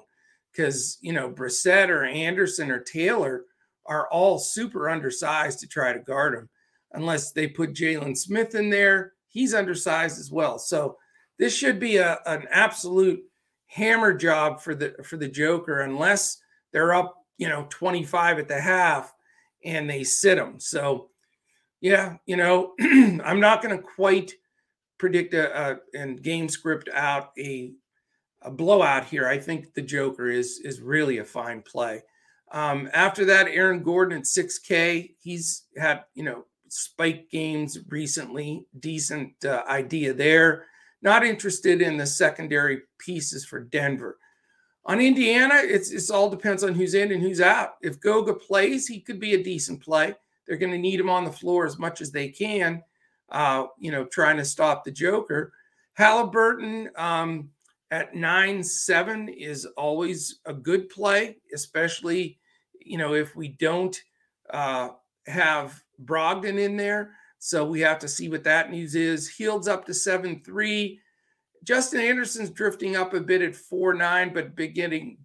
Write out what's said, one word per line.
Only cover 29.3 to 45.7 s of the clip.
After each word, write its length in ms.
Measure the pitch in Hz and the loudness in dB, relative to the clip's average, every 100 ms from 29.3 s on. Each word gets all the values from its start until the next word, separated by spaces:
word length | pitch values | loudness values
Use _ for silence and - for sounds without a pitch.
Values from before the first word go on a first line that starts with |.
| 139 | 0
think 360 | 151 160 - | -4 -8 -6
the 80 | - | -10
Joker 460 | 143 143 135 135 123 | -6 -2 -2 -2 -2
is, 320 | 123 123 - | -2 -2 -6
is 220 | 143 123 | -12 -12
really 380 | 120 156 147 117 | -2 0 2 -2
a 60 | 107 | -4
fine 360 | 120 117 117 | -8 -8 -10
play. 420 | - 131 117 110 - _ _ _ _ | -10 -6 -6 -6 -14 _ _ _ _
Um, 380 | 151 147 139 135 | -4 -2 -4 -2
after 300 | 160 190 202 190 | 2 2 2 4
that, 220 | 190 180 | 6 4
Aaron 340 | 160 190 175 | 2 2 2
Gordon 360 | 165 175 185 156 | 0 2 2 0
at 80 | 135 | -2
six 320 | - 175 - | -2 -2 -8
K. 560 | - 170 170 165 170 _ | 0 2 2 0 -6 _
He's 440 | 175 175 165 - - 139 | -12 -8 -6 -8 -12 -4
had, 260 | 156 147 - | 0 -2 -4
you 100 | - | -10
know, 220 | 151 117 - _ _ | -8 -8 -14 _ _
spike 600 | - - - 165 160 - | -12 -10 -2 -2 -2 -8
games 500 | 160 156 151 151 160 - | -6 -4 -4 -6 -8 -10
recently. 760 | 147 147 160 127 135 147 165 - 135 | -8 -6 -6 -6 -10 -8 -10 -12 -14
Decent, 640 | 151 156 147 151 131 - | -10 -6 -6 -6 -8 -8
uh, 200 | 143 123 - | -4 -4 -2
idea 460 | 139 127 160 139 | -4 -4 -4 -2
there. 540 | 131 147 160 165 156 - _ _ _ | 0 4 8 6 4 -6 _ _ _
Not 240 | 196 226 226 | 4 6 6
interested 560 | 214 202 180 196 175 | 0 -4 0 2 4
in 160 | 170 151 | 4 0
the 80 | 143 | -2
secondary 800 | - 160 151 160 151 143 135 - _ | 2 2 2 -2 0 0 -2 -6 _
pieces 460 | - 175 143 151 | -10 -6 -6 -8
for 160 | - 127 | -10 -12
Denver. 580 | 120 147 143 131 117 - _ _ _ _ _ _ - | -6 -2 -2 -4 -8 -14 _ _ _ _ _ _ -2
On 140 | 202 | 4
Indiana, 560 | 254 262 233 240 269 285 | 4 6 4 6 6 6
it's, 340 | - | 4